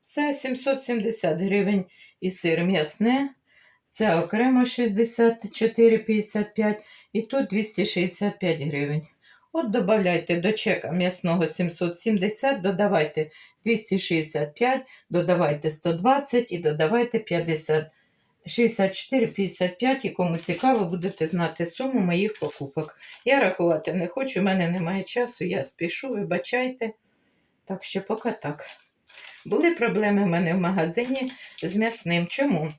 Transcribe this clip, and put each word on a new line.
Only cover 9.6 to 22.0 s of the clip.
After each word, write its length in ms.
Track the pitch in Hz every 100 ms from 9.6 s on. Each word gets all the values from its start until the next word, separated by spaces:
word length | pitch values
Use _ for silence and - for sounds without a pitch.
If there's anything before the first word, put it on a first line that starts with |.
| 247
добавляйте 640 | 233 190 214 180 170 - 175
до 160 | 180
чека 400 | 214 208 175 -
м'ясного 560 | 175 180 180 175 175 156
сімсот 520 | - 175 - 175 175
сімдесят, 640 | 233 214 185 - 269 220
додавайте 680 | 185 175 - 185 151 - 156 - - _ 214
двісті 340 | 220 - 190
шістдесят 540 | - 165 156 151 147
п'ять, 320 | - 247 269 - - _
додавайте 600 | 170 170 175 156 147 160
сто 240 | - 175
двадцять 580 | 165 208 285 285 240 240
і 60 | 175
додавайте 600 | 156 151 156 233 233 226
п'ятдесят, 720 | - 175 160 156 - 156 156 _ _ _ _ _ -
шістдесят 500 | - 226 226 190 -
чотири 320 | - 262 220
п'ятдесят 500 | - 190 - 180 180
п'ять. 280 | 254 262 196
І 40 |
кому 280 | - 180 165
цікаво, 480 | - 175 262 240 175
будете 420 | 175 185 - 160
знати 380 | 180 165 - 170
суму 340 | - 262
моїх 400 | 254